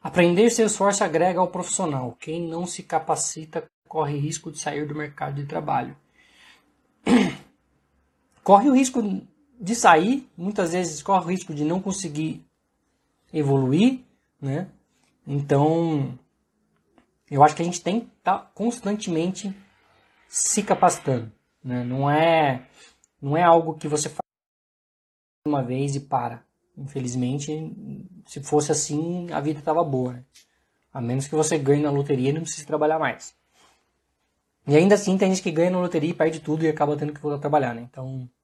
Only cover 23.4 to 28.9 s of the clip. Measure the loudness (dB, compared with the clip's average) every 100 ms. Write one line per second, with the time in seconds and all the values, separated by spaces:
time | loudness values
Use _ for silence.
23.4 | 6 6 4 -6 -4 -4 -4 -10 -16 _
24.4 | _ _ _ _ _ _ _ _ _ _
25.4 | -4 -2 -2 -2 -2 -4 -4 -4 -4 -10
26.4 | _ _ _ -18 -12 -8 -6 -4 -2 -4
27.4 | -6 -8 -8 -14 -14 -16 -16 -20 _ -16
28.4 | 0 0 2 -2 0